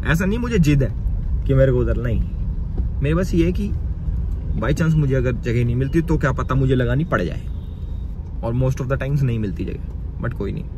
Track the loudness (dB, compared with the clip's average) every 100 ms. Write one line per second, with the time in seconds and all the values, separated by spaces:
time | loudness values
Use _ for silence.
0 | 0 0 0 -2 0 2 4 4 2 -2
1 | -2 -2 -2 -2 2 4 6 4 2 0
2 | 0 0 -2 -2 -4 -2 -4 -2 -2 0
3 | 0 2 2 2 2 2 -2 -2 -2 -4
4 | -2 -2 -2 -2 -2 -2 0 2 4 4
5 | 4 2 2 0 0 0 2 2 2 0
6 | 2 2 2 0 0 2 4 4 2 2
7 | 0 0 0 -4 -6 -8 -8 -8 -8 -6
8 | -8 -8 -8 -6 -4 0 0 0 -2 -2
9 | 0 0 2 0 -2 -2 -6 -6 -8 -8
10 | -8 -6 -6 -4 -4 -4 -8